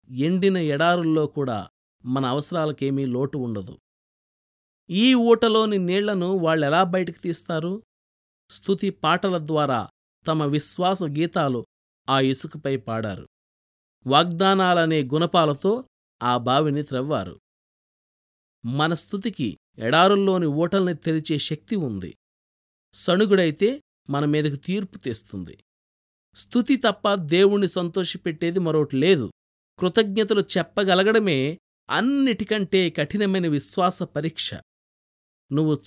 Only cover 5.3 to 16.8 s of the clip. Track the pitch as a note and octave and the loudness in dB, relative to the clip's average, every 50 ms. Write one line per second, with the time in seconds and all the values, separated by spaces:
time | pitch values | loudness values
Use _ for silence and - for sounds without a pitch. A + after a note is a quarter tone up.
5.3 | A#3 A3+ A#3 A3+ G#3+ A3 A3 G#3+ G#3 F#3+ F3+ F3 F#3 G3+ G#3 G#3+ G3+ F#3 F3 F#3 | 4 4 4 2 2 2 0 0 0 0 0 0 0 0 0 0 -2 -2 -2 -2
6.3 | G3 F#3 E3 D#3+ D#3+ D#3+ D3 C#3 D#3 F3+ F#3+ F3 F#3 F#3 F3+ - E3 - - F3 | -2 0 0 2 2 2 2 2 2 2 2 2 0 -2 -4 -4 -8 -8 -6 -6
7.3 | E3 - - - E3+ D#3+ D#3+ F3 G3 A3+ _ _ _ _ _ _ _ _ _ _ | -6 -6 -6 -6 -6 -4 -4 -6 -8 -10 _ _ _ _ _ _ _ _ _ _
8.3 | _ _ _ - - - - F#3+ G3 - G3+ G3 F#3+ - - D#3 F3 F3 - F#3+ | _ _ _ -10 -10 -8 -2 -2 -2 0 -2 -4 -4 -2 0 0 0 2 0 -2
9.3 | F3+ E3+ D3+ D3+ D#3 D3+ D3 C#3 B2+ A2+ G2 - _ _ _ _ _ _ - E3 | -2 -2 -4 -2 0 0 0 0 0 -2 -4 -6 _ _ _ _ _ _ -4 -2
10.3 | D#3+ D#3 D3+ C#3+ D3 D3 - - - - F3+ F#3 F#3+ F#3 F3+ D3 C#3+ D3+ E3+ E3+ | -2 0 0 0 0 0 0 -2 -2 0 0 0 0 -2 -4 -4 -2 -2 -4 -2
11.3 | - F3+ D3+ C3+ B2 A#2 - _ _ _ _ _ _ _ - - C3+ C3+ C3+ C3 | -2 -2 0 0 -2 -4 -6 _ _ _ _ _ _ _ -4 -2 0 2 2 2
12.3 | C3 - - D#3 - D3+ - C#3 C3+ C3 - A#2 A2+ A2+ A2 G#2+ F#2 D#2 - - | 0 -2 -6 -8 -10 -8 -4 -4 -4 -4 -4 -6 -6 -4 -4 -6 -8 -10 -14 -20
13.3 | _ _ _ _ _ _ _ _ _ _ _ _ _ _ - B2+ C3+ D#3 E3+ F3 | _ _ _ _ _ _ _ _ _ _ _ _ _ _ -2 2 4 4 4 2
14.3 | E3 E3+ F#3+ F#3+ G3 F#3+ F#3 F3+ F3 E3+ E3 D#3+ D#3+ D3+ C3+ B2 C#3+ D#3 E3+ E3+ | 0 2 2 4 4 4 4 4 4 4 2 2 2 0 0 0 0 0 0 2
15.3 | - F3 D#3+ D3+ C#3 - - G3 A3+ B3+ C4 _ _ _ _ _ _ - A#2 B2 | 2 2 2 2 0 0 0 -2 -2 -2 -6 _ _ _ _ _ _ -6 -2 0
16.3 | B2 A#2+ A#2 B2+ C3 D3 D#3 D3+ C#3+ D3 | 0 0 0 2 2 2 2 2 -2 -2